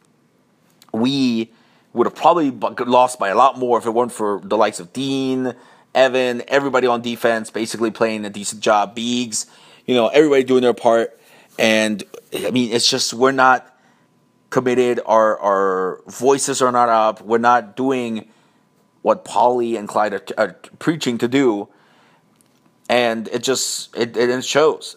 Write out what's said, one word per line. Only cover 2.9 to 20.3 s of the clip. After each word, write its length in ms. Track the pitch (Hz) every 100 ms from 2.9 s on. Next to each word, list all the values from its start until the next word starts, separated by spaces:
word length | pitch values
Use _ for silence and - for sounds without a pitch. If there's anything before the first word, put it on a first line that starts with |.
| 123 127 -
by 100 | 101
a 60 | 101
lot 240 | 135 127
more 180 | 123 117
if 80 | 113
it 60 |
weren't 200 | 113 123
for 300 | - 107 98
the 140 | 98 104
likes 220 | 90 -
of 120 | 87
Dean, 600 | - 135 135 135 131 127 120 - _ _
Evan, 480 | 127 131 127 127 120 -
everybody 400 | 135 139 127 127
on 160 | 117
defense 480 | 120 117 117 113 107
basically 400 | 104 113 107 113
playing 340 | - 113 110 104
a 60 |
decent 320 | 101 101 110
job. 320 | 113 104 101 117
Beegs, 500 | 117 123 120 107 - - - - -
you 80 |
know, 140 | 123 110
everybody 360 | 143 156 139
doing 200 | 127 127
their 100 | 123
part. 460 | 110 120 117 - - _ - _ -
And, 440 | 117 110 110 104 - - - 127
I 140 | 98
mean, 220 | 123 120
it's 180 | 117 -
just 240 | 131 -
we're 180 | 117 131
not 380 | 135 131 127 - _ _ _ _ _ _ _ -
committed. 500 | 135 127 123 123 117 -
Our, 340 | 110 110 104
our 640 | 101 98 98 92 92 - -
voices 540 | - 123 139 - 135
are 100 | 131
not 180 | 123 120
up. 320 | 113 110 101
We're 160 | 98 117
not 380 | 120 123 107 -
doing 520 | 131 131 120 110 - _ _ _ _ _ _ _
what 240 | - 104 -
Paulie 520 | - 120 123 117 110
and 100 | 104
Clyde 260 | 107 107
are, 100 | 98 -